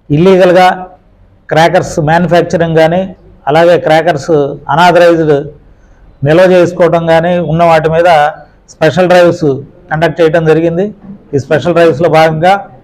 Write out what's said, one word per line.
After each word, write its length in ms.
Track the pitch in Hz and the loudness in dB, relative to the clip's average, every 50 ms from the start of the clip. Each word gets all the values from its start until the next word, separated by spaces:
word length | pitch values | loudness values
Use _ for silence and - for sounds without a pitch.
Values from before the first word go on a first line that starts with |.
| _ - | _ -4
ఇల్లీగల్‌గా 580 | 147 151 175 190 190 180 190 180 170 185 185 180 190 185 185 - - _ _ _ _ _ _ _ _ _ _ - | -2 0 2 2 4 4 2 2 4 4 2 2 0 -2 -8 -16 -20 _ _ _ _ _ _ _ _ _ _ -4
క్రాకర్స్ 500 | 151 151 165 170 160 185 - - - - | -2 0 0 2 0 -2 -2 -4 -4 -4
మ్యానుఫ్యాక్చరింగ్ 760 | 156 143 160 170 180 156 175 170 165 170 - 175 170 165 160 | -2 -2 0 -2 0 0 0 -2 0 -2 -4 -4 -4 -2 0
కానీ, 260 | 160 160 160 170 185 190 190 - - - - - _ _ 139 | 0 0 0 0 -4 -6 -8 -12 -18 -20 -20 -20 _ _ -2
అలాగే 300 | 143 165 170 170 175 156 | 0 2 2 2 2 0
క్రాకర్స్ 540 | - 160 156 160 156 170 165 151 - - 160 143 143 139 - - - - | 0 0 0 0 0 0 -4 -4 -4 -2 -2 -2 -2 -2 -6 -10 -8 -4
అనాథరైజ్డ్ 680 | 139 156 175 180 165 170 175 170 170 165 165 151 151 139 151 - - - - - - _ _ _ _ _ - - - _ - | 0 0 2 2 2 4 2 2 2 2 0 0 0 -2 -4 -8 -14 -20 -20 -20 -20 _ _ _ _ _ -20 -20 -10 _ -2
నిల్వ 180 | 143 156 180 185 180 180 | 0 2 2 4 4 4
చేసుకోవటం 500 | 180 175 175 175 - 175 160 160 170 165 165 165 | 2 2 0 0 0 0 0 0 -2 0 0 0
కానీ 240 | 165 165 175 180 175 | 0 0 0 -2 -2
ఉన్న 260 | 175 151 156 165 175 | -2 -4 -2 0 2
వాటి 260 | 165 160 160 156 160 | 2 2 2 0 0
మీద 200 | 160 165 170 180 165 151 147 147 156 - - - _ _ _ _ | 0 0 2 2 2 2 2 0 -4 -8 -16 -20 _ _ _ _
స్పెషల్ 380 | - _ 160 156 131 170 185 170 | -8 _ -2 -2 0 0 0 2
డ్రైవ్స్ 400 | 180 180 175 175 170 175 165 147 135 131 - - - - - - | 2 4 4 2 0 0 -2 -4 -4 -4 -8 -14 -20 -20 -12 -10
కండక్ట్ 300 | 156 156 165 165 - - | -6 -4 -4 -4 -2 -2
చేయడం 240 | 170 160 156 170 165 | -2 0 0 0 0
జరిగింది. 420 | 160 160 160 165 170 170 170 196 214 208 - - - - - - _ - | 0 0 0 0 -2 -2 -4 -6 -6 -8 -12 -20 -20 -20 -20 -12 _ -6
ఈ 60 | 139 | -6
స్పెషల్ 340 | - - 160 143 123 175 170 | -4 -2 -4 -2 -2 -2 0
డ్రైవ్స్‌లో 360 | 170 170 165 156 135 175 165 | 2 2 2 0 0 -2 0
భాగంగా 440 | 147 156 160 165 156 156 160 185 196 202 196 - - - | 2 2 2 0 0 0 0 0 0 -2 -4 -10 -20 -20